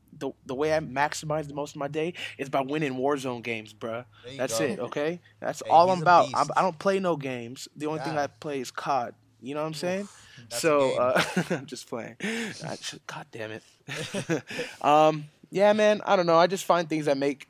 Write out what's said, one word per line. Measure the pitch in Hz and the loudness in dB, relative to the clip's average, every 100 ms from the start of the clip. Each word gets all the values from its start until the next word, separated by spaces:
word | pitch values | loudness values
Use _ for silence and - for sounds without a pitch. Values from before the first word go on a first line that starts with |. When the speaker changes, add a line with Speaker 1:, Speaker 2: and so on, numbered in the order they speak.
| _ 156 | _ -10
Speaker 1:
the, | 139 - - | -10 -10 -8
the | 131 | -2
way | 156 156 | 0 0
I | |
maximize | 156 131 151 - 156 151 147 | -2 -2 -2 -2 -4 -4 -4
the | |
most | 143 147 151 | -8 -8 -6
of | |
my | 143 | -6
day | 156 165 - - - | -4 -4 -6 -12 -10
is | 139 | -2
by | 139 | -2
winning | 131 151 147 127 | 0 -2 -2 0
Warzone | 135 143 131 120 | 0 0 -2 -6
games, | 113 113 110 | -6 -6 -8
bruh. | 107 117 113 123 - | -12 -8 -8 -10 -18
Speaker 2:
There | 120 | -12
you | 139 | -6
Speaker 1:
That's | 131 113 | -2 0
Speaker 2:
go. | 127 | -2
Speaker 1:
it, | 101 | -2
okay? | 120 147 151 175 _ - | -4 -4 -4 -6 _ -10
That's | 117 147 | -8 -6
Speaker 2:
Hey, | - | 4
Speaker 1:
all | 160 180 | 6 6
Speaker 2:
he's | |
Speaker 1:
I'm | 185 | 4
Speaker 2:
a | |
Speaker 1:
about. | 165 175 135 | 6 6 6
I'm, | 127 147 | 2 2
Speaker 2:
beast. | - | 2
Speaker 1:
I | |
don't | 180 160 | 0 0
play | 196 196 | 0 0
no | 180 156 | 0 -2
games. | 139 127 117 135 - - | -4 -8 -8 -12 -14 -8
The | 151 | -6
only | 156 | -4
thing | 135 156 | -4 -2
Speaker 2:
Yeah. | |
Speaker 1:
I | 143 | -4
play | - 160 143 | -6 -8 -6
is | 120 | -8
cod. | - 160 135 117 - _ _ | -6 -2 0 -2 -10 _ _
You | 120 | -8
know | 147 | -6
what | 156 | -4
I'm | |
Speaker 2:
Oof, | 156 | -4
Speaker 1:
saying? | 180 190 202 - - - 120 | -4 -4 -8 -16 -20 -20 -12
Speaker 2:
that's | - | 0
a | 165 | 4
Speaker 1:
So, | 147 | 4
Speaker 2:
game. | 135 - | 4 2
Speaker 1:
uh, | 127 160 - - | 2 2 2 0
<laughs> | 165 | -2
I'm | 156 143 | -4 -6
just | 123 - | -14 -10
playing. | 120 110 117 | -10 -10 -8
I | 202 226 220 - - - | -6 -6 -8 -8 -10 -10
just, | - 156 - | -10 -12 -14
God | 160 156 | -14 -14
damn | 117 110 | -12 -12
it. | 110 _ _ - | -12 _ _ -12
<laughs> | 147 160 196 - 151 - - - - | -10 -8 -8 -4 -4 -4 -10 -10 -2
Um, | - 151 156 156 147 _ - | 4 6 6 4 -6 _ -6
yeah, | 175 208 | 2 4
man, | 214 214 208 - | 6 4 4 2
I | 190 | 2
don't | 170 | 6
know. | 165 | 6
I | 175 | 6
just | 185 - | 2 2
find | 175 165 | 2 2
things | 156 151 | -2 0
that | 139 | 0
make, | 139 135 | 0 -4